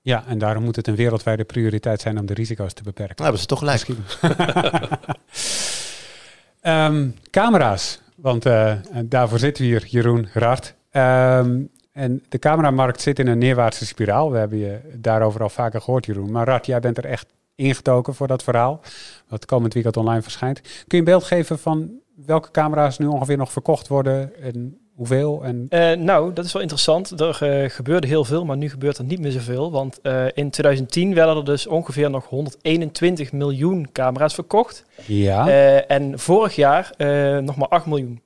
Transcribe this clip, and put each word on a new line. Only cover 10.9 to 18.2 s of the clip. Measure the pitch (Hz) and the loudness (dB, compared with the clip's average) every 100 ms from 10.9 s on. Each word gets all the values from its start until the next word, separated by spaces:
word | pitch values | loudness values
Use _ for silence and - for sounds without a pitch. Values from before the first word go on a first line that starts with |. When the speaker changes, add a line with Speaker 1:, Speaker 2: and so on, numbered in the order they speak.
Speaker 1:
Ehm, | 139 127 127 127 127 123 123 143 _ _ | 2 4 4 4 4 2 0 -4 _ _
en | 139 127 131 _ | -6 -4 -4 _
de | 127 | -2
cameramarkt | 151 160 151 131 131 120 | 2 4 2 2 0 0
zit | - 135 | -2 0
in | 127 | 2
een | 117 | 2
neerwaartse | 123 123 113 - 107 | 2 4 0 0 -12
spiraal. | - 104 110 156 | -4 0 2 0
We | 120 | 0
hebben | 104 107 | -2 -4
je | 101 104 147 127 | -6 -8 -14 -6
daarover | 113 110 110 107 | 0 2 2 0
al | 107 | -6
vaker | - 117 110 | -2 -4 -4
gehoord, | - 127 - | -2 -2 -2
Jeroen. | 98 101 | -6 -4
Maar | 117 117 | -2 0
Rart, | 127 - | 0 0
jij | 123 | -2
bent | 120 117 | -2 -4
er | 139 | -6
echt | 123 - _ _ - | -10 -10 _ _ -4
ingetogen | 135 127 - 123 123 | -2 0 2 2 0
voor | 127 | -6